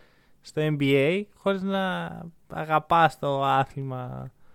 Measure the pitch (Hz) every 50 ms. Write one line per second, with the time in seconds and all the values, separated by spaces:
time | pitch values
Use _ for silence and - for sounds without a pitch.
0 | - _ _ _ _ _ - _ - - - 156 151 156 151 143 143 139 139 139
1 | 135 147 175 196 208 - _ _ - 196 196 190 185 196 196 190 190 185 180 175
2 | 170 170 170 170 170 170 - - _ - 170 165 160 156 156 156 151 - 170 165
3 | 165 156 - - - 143 139 135 135 135 135 135 135 - - 139 135 135 127 127
4 | 127 123 127 131 131 131 - _ - - -